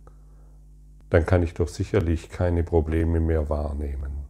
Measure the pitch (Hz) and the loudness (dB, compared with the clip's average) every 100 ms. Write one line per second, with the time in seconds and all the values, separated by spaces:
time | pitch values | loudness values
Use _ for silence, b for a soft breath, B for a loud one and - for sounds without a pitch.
0 | b b b b b b b b - - | b b b b b b b b -20 -20
1 | - 87 80 90 85 - 85 - 95 107 | 0 2 4 4 2 0 -4 -4 -2 0
2 | 85 80 - - 90 85 82 85 78 80 | 2 0 -4 -4 0 0 2 2 2 0
3 | 82 82 80 80 73 76 76 73 73 67 | 0 2 2 0 0 -2 -4 -6 -6 -6
4 | 69 71 69 | -8 -10 -12